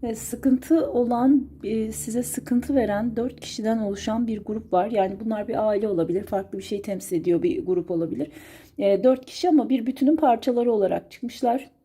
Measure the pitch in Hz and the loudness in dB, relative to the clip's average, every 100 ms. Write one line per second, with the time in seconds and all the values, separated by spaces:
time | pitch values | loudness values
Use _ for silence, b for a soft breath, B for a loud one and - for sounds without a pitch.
0 | 240 226 - 240 269 254 - 330 571 240 | -6 -8 -8 -2 2 2 4 2 4 0
1 | 240 240 262 277 - - - 220 220 220 | 2 4 6 4 4 -10 -4 -2 -2 -6
2 | - 226 247 - - 247 - 277 214 202 | -4 -4 -4 -6 0 0 2 0 2 0
3 | 233 226 247 - - - 220 226 214 202 | -2 -2 -4 -6 -14 -6 -2 -2 -2 -4
4 | - 220 233 214 202 214 220 180 202 220 | -4 -2 -2 -4 -6 -8 -2 0 0 0
5 | 190 196 220 220 208 214 214 208 214 185 | 0 -2 -4 -4 -4 -2 0 0 0 0
6 | 165 180 202 202 190 196 190 202 202 190 | 0 -2 -2 -4 -4 -10 -8 -8 -6 -8
7 | - 175 175 170 175 - 175 185 170 175 | -4 -4 0 2 2 -2 -2 -2 -2 -4
8 | 165 190 - B B B B - 196 196 | -4 -4 -8 B B B B -2 2 4
9 | 254 262 - - 359 311 233 254 226 254 | 4 2 -2 -2 4 4 4 0 -2 0
10 | 262 311 294 233 - 240 240 226 190 - | 2 4 4 2 2 0 2 2 2 0
11 | - - 240 - 247 247 - _ | -6 -12 -12 -2 0 0 -4 _